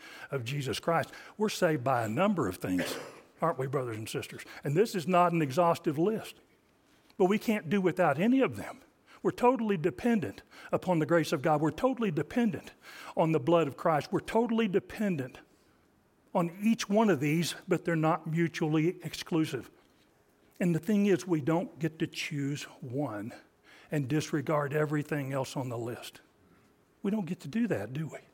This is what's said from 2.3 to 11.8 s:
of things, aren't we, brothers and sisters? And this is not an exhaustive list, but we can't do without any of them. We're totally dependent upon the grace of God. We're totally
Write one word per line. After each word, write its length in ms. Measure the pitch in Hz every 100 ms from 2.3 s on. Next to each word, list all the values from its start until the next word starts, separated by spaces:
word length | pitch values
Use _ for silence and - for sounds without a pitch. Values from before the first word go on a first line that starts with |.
| 175 104
of 80 | 90
things, 400 | 85 90 82 - - - - -
aren't 160 | 165 135
we, 80 | 135
brothers 320 | 139 123 110
and 120 | 110
sisters? 340 | 135 - 131 - -
And 120 | 151 156
this 180 | 226
is 140 | 214 151
not 240 | 175 175
an 100 | 170
exhaustive 560 | 147 135 175 165 160 151
list, 440 | 185 220 - - _ _ _ _ _ _ _ -
but 80 | 185
we 140 | 208
can't 320 | - 214 156
do 100 | 202
without 380 | 180 170 170 139
any 220 | 214 269
of 140 | 220 101
them. 260 | 90 - - _ _ -
We're 80 | 190
totally 460 | - 240 262 220 196
dependent 640 | 165 - 240 226 107 - - - -
upon 280 | - 185 165
the 80 | 156
grace 240 | 170 151
of 100 | 160
God. 180 | 156 151
We're 120 | 156
totally 400 | -